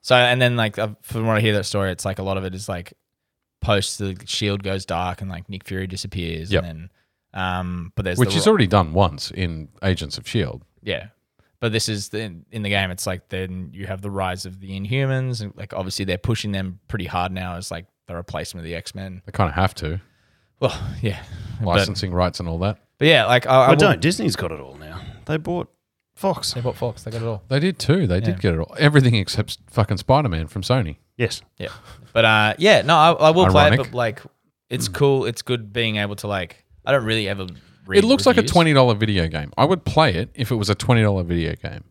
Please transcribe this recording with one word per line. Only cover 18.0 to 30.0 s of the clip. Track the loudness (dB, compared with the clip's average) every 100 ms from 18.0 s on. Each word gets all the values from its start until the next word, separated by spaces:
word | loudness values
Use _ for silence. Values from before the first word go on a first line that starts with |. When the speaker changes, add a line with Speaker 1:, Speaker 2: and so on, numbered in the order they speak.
| _
Speaker 1:
the |
replacement | -12 -10 -8 -8 -10
of | -10
the |
X-Men. | -10 -12 -12 -14 -14 -14
Speaker 2:
They |
kinda | 0 0
have | 2 0
to. | 0 -6 -6 -10 _ _ _ _ _
Speaker 1:
Well, | -2 -2 -8 -6
yeah. | -6 -6 -12 -16 -14 -6
But | 0
Speaker 2:
Licensing | 2 0 -2 -4
rights | 0 -2 -2
and | -8
all | -4
that. | -4 -4 _ _
Speaker 1:
but | 4
yeah, | 4 4
like, | 2 4
I, | 6
I | 6
Speaker 3:
But | 6
Speaker 1:
will | 6
Speaker 3:
don't. | 4
Disney's | 0 0 -2
got | -2 -6
it | -8
all | -14 -18
now. | -16 -16 -16 -16 -6
They | -6
bought | -4 -6 -6 _ _ _ _
Fox. | _ -4 -2 -6
Speaker 1:
They | -4
bought | -6 -4
Fox. | -6 -6
They | -10
got | -8
it | -6
all. | -8 -2
Speaker 2:
They | 0
did | 0 -2
too. | 2 2 4
They |
Speaker 1:
Yeah. | 2
Speaker 2:
did | 0 0
get | 0
it | 0
all. | -4 0
Everything | 4 4 4 2
except | 0 -4 -4 -8 _
fucking | -2 0
Spider-Man | -2